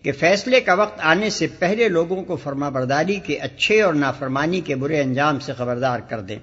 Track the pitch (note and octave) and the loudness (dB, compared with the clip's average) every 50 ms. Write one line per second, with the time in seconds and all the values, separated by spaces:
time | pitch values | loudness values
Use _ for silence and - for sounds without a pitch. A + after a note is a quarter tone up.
0 | - D3 C3+ - D#3+ E3 G3 G3+ - B3+ B3+ B3+ - - F3+ F#3 G#3+ G#3 - - | -2 -4 -2 2 2 2 2 2 2 2 2 2 4 4 2 2 2 -2 -2 -2
1 | - D#3 E3 F#3 G#3+ G#3+ - - E3 C#3+ - - F#3 F3 G3+ A3+ A#3 G#3+ E3+ E3 | 2 2 2 2 2 -2 -2 -2 -2 -4 -2 -2 0 0 2 2 2 2 2 2
2 | E3+ E3 F#3 F#3+ F3+ F#3 F3 C#3 - D3 C#3 C#3 C#3+ C#3+ C3 C3 B2+ B2 C#3 D3 | 0 0 -2 -6 -4 -6 -8 -6 -6 -6 -4 -4 -4 -2 -2 -2 0 0 0 0
3 | D#3+ F#3 G3+ G3 - - D3 - D3+ C3 - - - - G#3+ G#3+ G#3+ F#3 D#3 D3 | 2 0 -2 -4 -2 -4 -4 -4 -4 -10 -4 -2 0 4 4 4 4 4 2 2
4 | C#3+ C3+ B2+ - C#3+ C3 C3 C#3 D3+ E3 F#3 F#3 D#3+ - C#3 B2+ C3+ C#3+ D#3+ D3+ | 0 0 -2 -2 -4 -2 -2 0 0 0 0 -2 -2 -2 -4 -2 -2 0 0 0
5 | C#3 C3 B2+ C3 C#3+ D3+ D3 B2+ - - C3 B2 B2 A#2+ B2 A#2+ C3 C3 B2 A2+ | 0 0 2 2 2 2 2 0 -4 -8 -6 -6 -4 -4 -2 0 0 0 -2 -2
6 | - - B2 A2 G2 F#2 G#2+ - | -6 -8 -10 -10 -8 -10 -10 -12